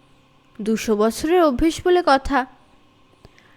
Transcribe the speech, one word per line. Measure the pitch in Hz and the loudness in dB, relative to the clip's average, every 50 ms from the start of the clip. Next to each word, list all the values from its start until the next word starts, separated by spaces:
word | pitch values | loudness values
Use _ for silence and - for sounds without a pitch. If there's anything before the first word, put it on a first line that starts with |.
| _ _ _ _ _ _ _ _ _ _ _ - | _ _ _ _ _ _ _ _ _ _ _ -8
দুশো | 208 214 220 208 - 233 214 | -4 -4 -4 -2 -2 -2 0
বছরের | 208 214 226 226 - - 311 349 370 339 | 0 0 0 -2 -2 -2 0 2 4 4
অভ্যেস | 302 247 240 311 330 311 - - | 2 2 0 0 -2 -2 -2 -2
বলে | 359 359 349 349 | 0 0 2 2
কথা। | 320 277 269 269 - 277 262 254 - - _ _ _ _ _ _ _ _ _ _ _ _ _ - _ _ _ _ _ _ | 2 2 2 0 -2 -2 -4 -4 -4 -10 _ _ _ _ _ _ _ _ _ _ _ _ _ -20 _ _ _ _ _ _